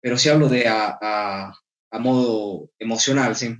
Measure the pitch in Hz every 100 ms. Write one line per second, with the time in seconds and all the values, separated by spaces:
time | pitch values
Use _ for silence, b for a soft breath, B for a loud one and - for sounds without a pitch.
0 | 123 123 156 151 139 127 117 110 107 101
1 | 107 107 101 98 98 98 _ _ _ 113
2 | 123 127 123 110 104 90 73 _ 110 113
3 | - 139 123 110 120 120